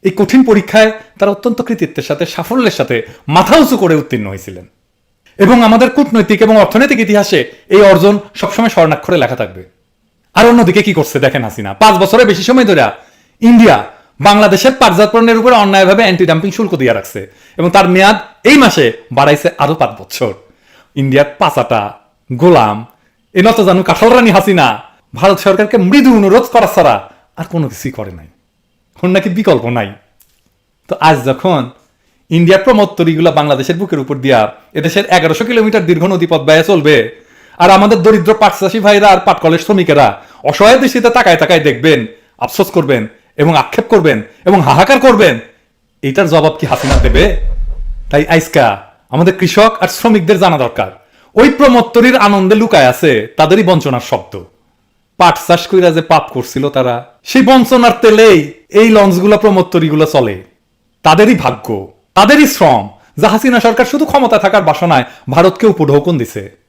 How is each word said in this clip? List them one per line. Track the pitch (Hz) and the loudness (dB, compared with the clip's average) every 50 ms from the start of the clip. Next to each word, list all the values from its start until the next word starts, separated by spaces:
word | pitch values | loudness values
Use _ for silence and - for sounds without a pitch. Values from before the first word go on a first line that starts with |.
| _ | _
এই | 196 190 | -6 -2
কঠিন | - 208 - - 262 262 | -2 -4 0 2 2 4
পরীক্ষায় | 254 220 202 185 - - 214 220 220 214 220 - _ _ _ | 4 2 0 0 0 0 2 2 2 0 -6 -16 _ _ _
তারা | 196 202 | -2 -2
অত্যন্ত | 196 196 - 247 226 - 240 | -2 -4 -4 -6 -6 -6 -6
কৃতিত্বের | - 233 - 175 147 - - 147 | -6 -4 -6 -6 -8 -6 -10 -8
সাথে, | - - - 175 | -8 -6 -6 -6
সাফল্যের | 165 - - 160 - 226 262 247 214 | -8 -8 -12 -10 -6 -4 -2 -2 -2
সাথে | - - 135 - 123 113 - - - - _ - | -2 -4 -6 -4 -4 -6 -6 -8 -16 -18 _ -2
মাথা | 147 175 185 - - | 0 0 2 2 2
উঁচু | 320 294 - 262 | 2 2 2 0
করে | - 190 175 160 | 0 0 0 0
উত্তীর্ণ | 151 143 - - 113 104 | 0 -2 -4 -8 -8 -8
হয়েছিলেন | 98 98 95 - - 95 90 90 _ _ _ _ _ _ _ _ _ _ _ _ _ _ - | -8 -12 -14 -16 -18 -20 -20 -20 _ _ _ _ _ _ _ _ _ _ _ _ _ _ -2
এবং | 202 208 247 240 233 | 2 2 4 4 4
আমাদের | 220 220 226 254 233 | 2 2 2 2 0
কূটনৈতিক | - - 285 - 214 226 202 165 208 185 220 | 0 -2 -2 0 0 -2 0 0 0 0 2
এবং | 220 220 | 2 4
অর্থনৈতিক | 220 196 - - 220 262 285 285 226 | 2 2 2 2 0 0 0 0 -2
ইতিহাসে | 226 185 208 208 202 - - 156 123 - - _ _ _ | -2 0 0 0 0 0 -2 -2 -2 -4 -10 _ _ _
এই | - 196 208 | 2 4 6
অর্জন | 196 190 170 165 202 208 202 202 - _ | 6 4 4 4 2 0 0 -4 -10 _
সবসময় | - - - - - 233 226 | -10 -10 -8 -4 -2 -4 -2
স্বর্ণাক্ষরে | - - 165 160 151 - - - 180 170 | 0 0 0 0 0 -4 -4 -4 -2 -2
লেখা | 135 120 127 | -2 -2 -4
থাকবে। | - 117 95 92 92 90 _ _ _ _ _ _ _ _ _ _ _ _ _ _ | -6 -10 -10 -10 -18 -20 _ _ _ _ _ _ _ _ _ _ _ _ _ _
আর | - 220 | 2 2
অন্যদিকে | 233 240 240 226 175 180 208 196 | 4 4 4 2 2 2 0 0
কি | 208 185 | 0 -2
করছে | 160 151 - - 139 | -2 -4 -4 -4 -2
দেখেন | 135 131 127 139 117 | -2 -2 -2 -2 -8
হাসিনা, | 107 98 - 107 98 98 | -8 -8 -10 -10 -10 -4
পাঁচ | - 214 214 214 | 2 2 2 4
বছরের | 185 196 190 202 233 254 | 2 0 0 2 2 2
বেশি | 208 202 165 190 | 2 0 -2 -2
সময় | - 254 262 247 | 0 2 2 2
ধরে | 208 190 156 127 107 - - - _ _ _ _ _ _ _ | 2 2 0 0 -2 -4 -8 -20 _ _ _ _ _ _ _
ইন্ডিয়া | - 226 240 226 226 208 147 104 104 - - _ _ _ _ _ | 2 4 6 6 6 6 4 2 0 -6 -16 _ _ _ _ _
বাংলাদেশের | 139 202 202 208 214 202 180 - - 262 262 | 0 2 2 4 2 2 2 2 0 0 0
পাটজাত | 262 262 220 180 170 214 208 208 | 2 0 0 2 2 0 2 2
পণ্যের | 233 226 233 226 | 0 2 2 0
উপরে | 226 220 254 247 | 2 2 2 2
অন্যায়ভাবে | 226 208 196 196 196 190 185 196 196 233 | 2 2 2 2 2 2 2 2 2 2
অ্যান্টি | 196 185 170 185 | 0 0 0 0
ডাম্পিং | 165 160 160 160 202 | 0 0 -2 -2 -6
শুল্ক | 185 - - 202 190 | -6 -6 -6 -4 -4
দিয়ে | 135 131 123 113 | -2 -2 -2 -2
রাখছে | 104 95 - - 107 98 - _ _ _ _ _ | -2 -6 -12 -14 -16 -16 -16 _ _ _ _ _
এবং | - 165 175 | -4 -4 0
তার | 170 196 190 180 | 2 2 2 2
মেয়াদ | 180 185 190 202 220 208 - - _ _ _ | 2 2 2 2 0 0 -4 -16 _ _ _
এই | 220 285 | 2 4
মাসে | 285 277 214 - - 143 117 110 - - _ - | 4 4 2 2 0 0 -2 -2 -6 -16 _ -2
বাড়াইছে | 135 139 147 147 147 - 170 - - | 0 2 2 0 0 -2 -6 -4 -2
আরো | 147 143 160 | -4 -4 -2
পাঁচ | 156 156 110 110 104 | -2 -4 -6 -6 -12
বছর। | 95 _ - - 131 110 95 - _ _ _ _ _ _ _ _ _ _ _ | -20 _ -8 -6 -6 -6 -6 -10 _ _ _ _ _ _ _ _ _ _ _
ইন্ডিয়ার | 143 135 139 135 180 196 190 - - | -6 -4 -2 0 0 0 0 -2 -4
পাচাটা, | 202 160 - 143 120 - 123 113 101 104 110 - _ _ _ _ _ _ 131 | -4 -2 -2 -2 -4 -2 -2 -4 -4 -6 -10 -16 _ _ _ _ _ _ -8
গোলাম, | 120 151 180 175 143 113 107 104 107 117 - _ _ _ _ _ _ _ _ _ | -2 2 2 4 4 2 0 -2 -6 -10 -16 _ _ _ _ _ _ _ _ _
এ | 196 185 | 0 0
নতজানু | 220 226 226 208 185 180 185 185 | 0 2 2 0 0 0 0 0
কাঁঠাল | - 170 - - 226 | -2 -2 0 2 2
রানী | 247 254 240 226 | 2 4 2 2
হাসিনা | 185 196 190 202 196 175 147 123 110 104 - - _ _ _ _ - | 2 2 0 0 0 0 0 0 -2 -4 -12 -20 _ _ _ _ -12
ভারত | - - 196 196 - | -2 0 0 0 0
সরকারকে | - 202 190 185 214 208 - 233 | 0 -2 0 0 -2 0 0 0
মৃদু | 185 180 202 285 269 262 247 | 0 2 2 2 4 4 4
অনুরোধ | 220 202 190 185 240 240 | 4 2 2 2 2 0
করা | - - 240 - 220 - | 2 0 0 0 0 0
ছাড়া | - 170 143 117 101 - - _ _ _ _ _ | 0 2 2 0 0 -4 -12 _ _ _ _ _
আর | - 165 | -16 -14
কোনো | - - 170 156 131 | -10 -6 -6 -6 -6
কিছুই | - - - 135 | -8 -10 -12 -12
করে | - - 110 98 | -12 -10 -14 -14
নাই। | 90 85 78 78 _ _ _ _ _ _ _ _ _ _ _ _ _ _ - | -14 -20 -20 -20 _ _ _ _ _ _ _ _ _ _ _ _ _ _ -4
ওর | 180 185 | -2 -2
নাকি | 196 190 214 175 190 | 0 -2 -2 -6 -4
বিকল্প | 214 214 165 120 104 117 123 120 | 0 0 0 0 -2 -4 -6 -6
নাই। | 107 98 101 - _ _ _ _ _ _ _ _ _ _ _ _ _ _ _ _ _ _ | -6 -8 -12 -18 _ _ _ _ _ _ _ _ _ _ _ _ _ _ _ _ _ _
তো | - - | -8 -6
আজ | - 160 156 139 120 131 | -6 -6 -6 -6 -6 -6
যখন | 131 131 - 190 175 147 120 120 - _ _ _ _ _ _ _ _ _ _ _ | -6 -4 -4 -4 -4 -4 -6 -8 -14 _ _ _ _ _ _ _ _ _ _ _
ইন্ডিয়ার | 170 165 170 170 185 190 190 | -2 -2 2 2 2 0 2
প্রমোদ | - 247 208 208 196 202 - | 0 0 0 0 -2 -2 -4
তরিগুলা | 170 160 165 156 165 170 156 156 | -4 -2 -2 0 -2 -2 0 -2
বাংলাদেশের | 147 147 143 131 135 - 175 165 | -2 -2 -2 -4 -4 -6 -6 -6
বুকের | 202 180 - 151 135 | -6 -6 -6 -8 -6
উপর | 131 147 135 127 | -6 -8 -6 -2
দিয়া | 135 131 117 107 104 - - _ _ _ 156 | 0 0 0 0 -2 -6 -12 _ _ _ -6
এদেশের | 147 170 - 202 196 - 180 | -6 -4 -4 -4 -2 0 -2
এগারোশো | 180 156 165 156 156 233 214 | 0 0 0 -2 -2 -4 -2
কিলোমিটার | 247 226 220 214 214 220 180 160 | 0 0 0 0 0 -2 0 0
দীর্ঘ | 175 160 156 | -2 0 0
নদীপথ | 190 196 175 170 165 170 156 139 143 | -2 -2 -2 -2 -2 -2 -2 0 2
বেয়ে | 156 160 160 - | 2 2 2 2
চলবে, | 202 175 143 147 151 131 107 113 - - _ _ _ _ _ _ _ _ 170 | 0 0 2 2 2 2 0 -2 -8 -18 _ _ _ _ _ _ _ _ 2
আর | 180 | 4
আমাদের | 196 190 202 208 226 190 170 | 4 4 4 2 2 2 4
দরিদ্র | 214 220 208 170 185 220 214 | 2 2 2 2 0 0 2
পাট | 214 202 208 - | 2 0 0 0
চাষি | 196 190 - 226 | -6 -4 -4 0
ভাইরা | 196 208 208 202 202 208 190 | 0 2 2 4 4 4 2
আর | - - | 2 2
পাটকলের | - 180 - - 160 160 165 165 | -2 -2 0 0 0 0 0 -2
শ্রমিকেরা | - 208 190 180 165 151 143 139 110 98 - - - - - - 143 | -2 -2 -2 0 0 2 2 2 2 0 -4 -14 -20 -20 -8 -6 -6
অসহায় | - - 202 214 247 262 262 | -2 2 4 4 4 4 2
দৃষ্টিতে | 262 - 247 233 240 233 | 0 -2 0 -2 0 0
তাকায় | 247 240 196 170 160 160 | 2 2 2 2 0 0
তাকায় | - 180 165 147 147 | 0 0 0 0 0
দেখবেন, | 123 113 127 160 151 131 113 107 - _ _ _ _ _ 120 | -2 0 0 0 0 0 -2 -8 -14 _ _ _ _ _ -10
আফসোস | 127 - - 196 - - | -10 -4 -6 -6 -2 -2
করবেন | 180 151 135 139 120 107 110 _ _ _ _ _ | -4 -2 0 -2 -4 -4 -8 _ _ _ _ _
এবং | - 147 156 165 147 - | -2 -2 0 0 0 -2
আক্ষেপ | - - - 214 - - | -2 -4 -6 -4 0 0
করবেন | 196 165 160 135 110 107 - _ _ _ 185 | 0 2 2 -2 -2 -6 -12 _ _ _ 0
এবং | 202 190 160 | 0 2 2
হাহাকার | 127 131 135 190 190 277 262 - | 0 2 0 2 2 2 2 2
করবেন, | 262 233 202 214 170 127 113 - - _ _ _ _ _ _ _ _ _ _ - | 2 2 4 2 0 0 -2 -10 -16 _ _ _ _ _ _ _ _ _ _ -8
এটার | 139 131 196 196 165 | -6 -2 -2 -2 0
জবাব | 147 165 147 156 151 - | 0 0 0 0 -2 -4
কি | - | -6
হাসিনা | 143 - - - 135 143 - - | -4 -4 -4 -2 -2 0 0 2
দেবে? | 135 110 - - - - - - - - - - - - - - - - - - - | 2 2 2 0 0 0 -2 -4 -4 -4 -4 -6 -8 -8 -10 -8 -10 -10 -12 -10 -4
তাই | - 143 160 - 170 | -2 -2 0 0 0
আজকা | 165 160 - - 156 135 113 98 98 - - _ _ _ _ - | -2 -2 -2 -2 0 0 0 -2 -4 -10 -20 _ _ _ _ -4
আমাদের | 135 170 185 185 185 | -2 0 0 0 -2
কৃষক | 185 165 - 202 208 226 220 - 185 | -4 -2 2 2 2 2 2 -2 -6
আর | 180 | -6
শ্রমিকদের | - - - 233 220 208 170 160 208 180 180 | -6 -4 -2 0 0 0 2 0 0 0 0
জানা | 185 165 147 127 | 0 0 0 -4
দরকার, | 117 - - 107 92 - - _ _ _ _ _ _ _ | -4 -4 -6 -8 -8 -8 -20 _ _ _ _ _ _ _
ওই | 208 240 294 277 - | 2 2 2 2 2
প্রমোদ | 285 277 247 240 233 233 - | 2 4 4 2 0 0 0
তরির | 233 233 254 254 262 208 | 2 2 2 2 2 2
আনন্দে | 202 202 196 190 185 208 220 | 2 0 0 2 2 2 0
লুকায় | 220 226 - 165 135 127 127 | 0 0 2 2 2 2 0
আছে | - - 160 131 110 104 113 - - | 0 -2 0 0 0 -4 -6 -2 -2
তাদেরই | 156 151 175 208 214 170 | 0 2 2 2 2 2
বঞ্চনার | 185 165 - 147 127 120 117 - | 2 2 0 -2 -6 -6 -6 -6
শব্দ। | - 113 - - - 98 85 _ _ _ _ _ _ _ _ _ _ _ _ _ _ _ | -8 -8 -8 -10 -16 -18 -18 _ _ _ _ _ _ _ _ _ _ _ _ _ _ _
পাট | 180 175 - - - | 0 0 0 -2 -2
চাষ | - 175 170 - - | -2 -2 -2 -2 -2
কইরা | - 185 180 175 160 | 0 2 2 2 0
যে | 165 160 - | 0 -2 0
পাপ | 165 156 135 - - | 0 0 0 -2 -10
করছিল | 131 120 - - - 135 143 139 | -10 -10 -8 -8 -6 -6 -4 -2
তারা, | 135 127 127 120 117 117 - _ _ _ - | -2 -2 -2 -4 -6 -8 -14 _ _ _ -2
সেই | - 262 262 202 | 0 0 2 4
বঞ্চনার | 262 262 240 - 262 247 240 240 233 240 - | 4 2 2 2 0 2 2 2 0 2 2
তেলেই | 226 214 214 220 220 196 165 147 143 - _ _ _ - 202 | 2 4 6 6 4 4 4 0 -4 -12 _ _ _ 0 2
এই | 220 233 220 | 2 4 4
লঞ্চগুলা | 214 202 196 180 175 180 208 208 208 208 | 4 4 2 0 0 2 2 0 2 2
প্রমোদ | 220 190 185 180 180 - | 0 0 0 -2 -2 -2
তরিগুলা | 175 160 156 147 156 156 151 - | -2 -2 -2 0 0 -2 0 0
চলে। | 147 127 113 101 92 92 _ _ _ _ _ _ _ _ _ _ _ _ | -2 -2 -2 -6 -10 -14 _ _ _ _ _ _ _ _ _ _ _ _
তাদেরই | 156 156 165 208 220 247 185 135 | 0 2 4 4 2 2 0 0
ভাগ্য, | - 131 107 - - 113 98 95 95 _ _ _ _ _ | -4 -6 -6 -10 -10 -10 -10 -10 -14 _ _ _ _ _
তাদেরই | 185 202 208 285 302 302 | 0 2 4 4 4 2
শ্রম, | - - - 190 156 131 110 98 104 - _ _ _ _ - | 2 0 0 0 2 2 0 -2 -6 -14 _ _ _ _ -2
যা | 151 214 | -2 0
হাসিনা | 190 220 - 262 240 233 | 0 0 -2 0 0 0
সরকার | 233 233 220 233 254 240 - | 0 0 0 0 -2 -2 -2
শুধু | 294 311 | -4 -4
ক্ষমতা | 302 - 277 269 233 220 214 | -2 -2 -2 0 0 0 0
থাকার | - 196 190 208 185 160 | 0 0 0 0 0 0
বাসনায় | 151 - - 175 160 127 123 - - - _ - | -2 -2 -2 0 0 0 -2 -4 -10 -20 _ -6
ভারতকে | 131 151 170 185 185 - - | -2 0 0 0 0 2 0
উপঢৌকন | 220 202 - 156 135 139 143 143 175 170 143 | 0 2 2 0 0 0 0 0 0 -4 -4
দিছে। | 117 - - 110 98 101 _ _ _ | -4 -6 -10 -14 -14 -14 _ _ _